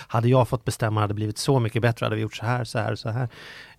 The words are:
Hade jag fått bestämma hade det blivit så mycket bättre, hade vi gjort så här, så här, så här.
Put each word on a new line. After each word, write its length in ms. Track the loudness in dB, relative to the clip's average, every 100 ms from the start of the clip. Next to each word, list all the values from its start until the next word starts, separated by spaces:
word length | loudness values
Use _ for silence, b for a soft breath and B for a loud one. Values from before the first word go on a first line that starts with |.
| B
Hade 220 | 2 4
jag 180 | 6 4
fått 180 | 0 -4
bestämma 360 | -2 0 2
hade 100 | 0
det 40 | 0
blivit 220 | -4 -2
så 220 | 2 2
mycket 220 | 2 2
bättre, 240 | 2 2 -2
hade 100 | -2
vi 60 |
gjort 140 | -4 -4
så 100 | -4
här, 180 | -2
så 160 | -2 -4
här, 160 | -2 -4
så 140 | -4
här. 200 | -4 -4 B B B B